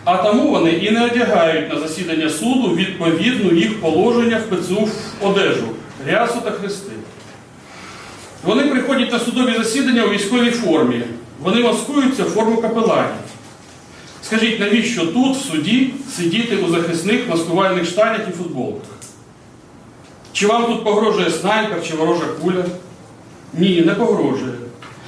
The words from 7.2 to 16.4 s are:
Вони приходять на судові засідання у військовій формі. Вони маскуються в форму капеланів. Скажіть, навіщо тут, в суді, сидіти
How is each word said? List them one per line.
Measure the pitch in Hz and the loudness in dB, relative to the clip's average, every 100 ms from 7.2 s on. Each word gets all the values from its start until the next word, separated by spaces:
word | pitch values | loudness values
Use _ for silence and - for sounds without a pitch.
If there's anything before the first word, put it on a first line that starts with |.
| - - - - - - - - - - - - | -20 -20 -20 -20 -20 -20 -18 -18 -18 -18 -18 -8
Вони | 170 233 | 0 2
приходять | 285 262 233 262 240 | 2 0 0 0 0
на | 233 | -2
судові | 233 226 247 226 | -2 0 0 2
засідання | 220 277 254 233 202 | 0 0 2 2 2
у | |
військовій | 202 - 247 240 | 0 0 2 2
формі. | - 175 160 123 120 - - - - | 2 2 2 2 0 -4 -8 -14 -6
Вони | 156 226 | 0 2
маскуються | 240 - - 285 254 - | 2 2 0 0 2 2
в | 170 | 0
форму | 190 220 226 | 2 2 2
капеланів. | 226 226 208 147 127 - - - - - - - - - - - | 0 0 2 2 0 -4 -12 -18 -20 -20 -20 -20 -20 -20 -20 -18
Скажіть, | - 220 226 220 | -4 0 2 0
навіщо | 202 226 214 - 165 | 2 2 2 0 0
тут, | 240 269 269 | 2 2 0
в | - | -2
суді, | 156 156 240 262 - - - | -2 2 2 2 -2 -10 -4
сидіти | 170 190 | -2 0